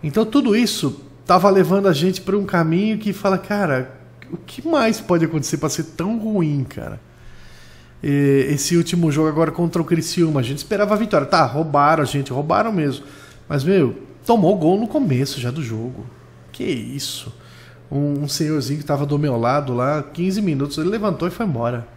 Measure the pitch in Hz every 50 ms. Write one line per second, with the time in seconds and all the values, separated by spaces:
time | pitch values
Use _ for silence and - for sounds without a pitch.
0 | - 151 139 208 226 220 - 277 277 233 202 226 247 214 - - - 139 - -
1 | - - - - - - 180 185 165 202 196 196 185 156 180 196 202 196 170 135
2 | 156 185 185 190 - - 190 208 202 - - 175 165 160 160 175 202 220 220 208
3 | - 208 190 - - 202 190 185 190 - 208 208 202 165 139 127 127 - - -
4 | - - - - - - - 175 - - - - - 320 330 294 247 226 220 220
5 | - - 180 170 165 156 160 156 143 - - 147 139 131 131 - 160 - - -
6 | 165 196 226 233 214 220 214 202 170 151 147 143 131 - - - - - 101 110
7 | - - - - - - - - - - - - - - - - - - - -
8 | - 156 143 143 143 139 139 139 131 135 151 143 - - 175 170 170 170 - 175
9 | 170 160 143 147 156 156 151 151 165 156 143 - 175 165 165 175 160 135 175 165
10 | 160 - - - 170 160 151 139 127 117 139 143 - - 214 196 208 190 214 202
11 | 226 214 - 156 139 139 - 170 156 123 113 143 165 156 143 143 143 147 160 160
12 | 147 123 - 143 139 135 127 131 147 151 170 202 214 226 220 185 151 143 127 -
13 | - - - - - - - - - - - 143 131 160 196 190 156 123 95 -
14 | - - - - - - 233 233 185 156 202 190 165 156 180 202 233 214 - 311
15 | 277 190 135 120 139 139 - - 120 120 123 156 151 113 110 110 113 123 127 -
16 | - - - - - - - - - - - - - - 156 120 113 120 131 143
17 | - - - - - - - - - - - - - - - - - - - 139
18 | 147 147 143 143 147 139 - - 165 151 156 151 123 117 143 151 147 - 147 139
19 | 143 139 147 143 151 147 127 117 117 120 131 147 139 135 123 120 123 131 147 156
20 | 135 - - - 175 190 190 214 208 190 151 135 139 143 143 156 156 175 208 226
21 | 202 214 180 135 165 175 175 - 233 208 147 120 117 120 123 120 113 - -